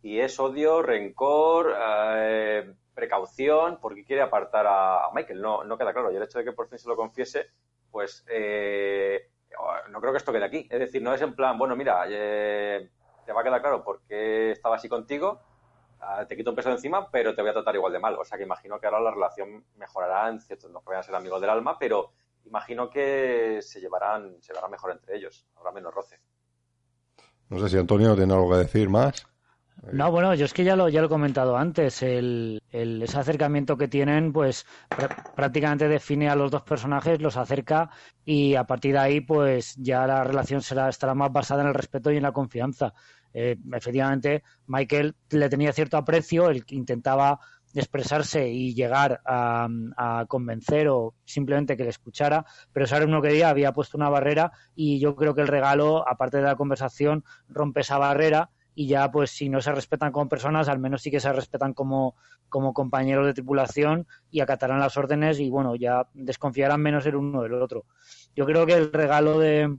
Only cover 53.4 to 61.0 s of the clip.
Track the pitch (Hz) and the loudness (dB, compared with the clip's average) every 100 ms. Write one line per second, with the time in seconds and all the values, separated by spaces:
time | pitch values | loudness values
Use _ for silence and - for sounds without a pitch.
53.4 | 165 143 139 135 135 147 147 143 135 147 | 4 4 2 0 -4 -2 2 2 2 2
54.4 | 170 - _ - 151 143 147 143 151 143 | 0 -2 _ -2 0 2 2 2 2 2
55.4 | 143 143 135 139 151 160 127 127 127 139 | 2 4 4 6 4 4 0 -2 0 2
56.4 | 139 135 143 135 131 - 147 156 - - | 2 2 0 -2 -4 0 0 0 -4 -20
57.4 | _ 151 147 135 127 139 139 143 156 151 | _ -4 -2 0 0 2 2 4 4 4
58.4 | 165 _ _ - 139 139 139 147 139 - | 2 _ _ -6 0 2 4 2 0 -2
59.4 | 139 135 139 139 - 147 151 139 139 143 | -2 0 0 -2 -2 -2 -2 0 -2 -2
60.4 | 131 156 147 135 131 135 | 0 0 0 0 -2 -4